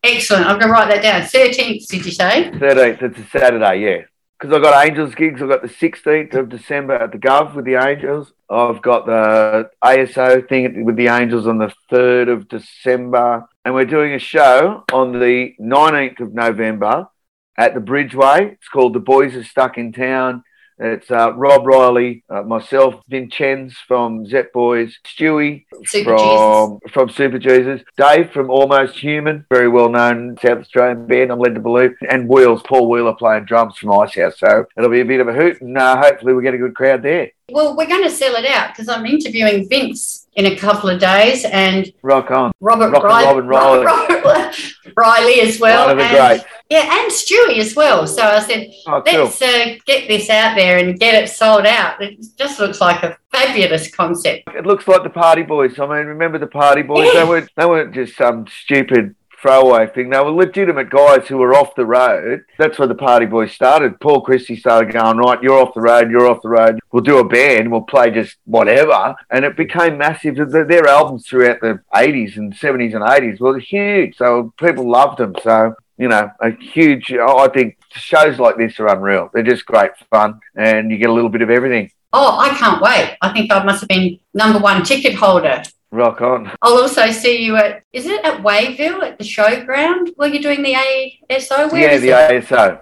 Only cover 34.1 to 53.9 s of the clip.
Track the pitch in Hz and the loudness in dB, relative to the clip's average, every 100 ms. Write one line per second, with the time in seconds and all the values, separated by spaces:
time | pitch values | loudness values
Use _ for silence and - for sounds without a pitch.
34.1 | 98 85 - 98 110 120 - 120 120 120 | -2 -4 0 2 2 0 -2 0 0 0
35.1 | 131 120 120 170 170 123 131 127 131 143 | -2 -2 0 -2 -2 -8 0 2 4 4
36.1 | 139 123 127 127 127 127 123 131 127 127 | 2 -2 0 -2 -4 -6 -2 0 0 -2
37.1 | 170 139 _ - 269 302 269 311 359 349 | -4 -6 _ -8 -2 -2 -2 -4 -2 -2
38.1 | - 262 233 254 254 - - 220 233 226 | -2 -4 -2 -2 -4 -4 -10 -10 -8 -4
39.1 | 302 - 226 214 202 196 269 - - - | -4 -4 -2 0 -2 -2 -4 -4 -8 -12
40.1 | - _ 156 190 180 202 208 190 180 185 | -14 _ -2 -2 -2 -4 -2 -2 0 2
41.1 | 196 226 262 214 196 190 190 185 _ 131 | 2 2 0 -4 -2 0 -2 -6 _ 0
42.1 | 135 123 131 123 - 202 226 - - 202 | 0 0 -2 -2 -2 0 2 4 2 4
43.1 | 233 139 139 - 262 - 262 - - - | 4 4 2 0 2 4 4 2 0 0
44.1 | 339 - - - - - - - - 214 | 0 2 0 -2 -10 -16 -18 -8 0 4
45.1 | 226 233 254 220 220 226 233 269 135 - | 4 4 2 2 2 2 4 2 2 2
46.1 | - 254 113 - - _ 311 302 370 466 | 4 4 2 -2 -20 _ 0 2 -2 -2
47.1 | - - 415 453 220 214 285 302 196 156 | -6 -2 2 2 0 -4 0 2 2 -2
48.1 | - 214 214 214 220 214 - 160 143 311 | 0 2 0 -2 -8 -8 -18 -6 -2 0
49.1 | 330 254 - 254 240 233 233 - - - | 0 0 -2 -2 0 -2 -8 -4 -4 -2
50.1 | 214 208 220 220 214 185 180 180 180 226 | -6 0 0 0 0 2 2 0 0 2
51.1 | 220 - - 220 214 202 226 175 - 202 | 2 0 0 2 4 4 0 -2 -6 -14
52.1 | 208 - - 285 - 202 - 175 175 170 | -16 -20 -10 -10 -4 -6 0 0 0 -6
53.1 | - _ 262 269 226 185 156 - | -10 _ -2 -2 0 -2 -2 -6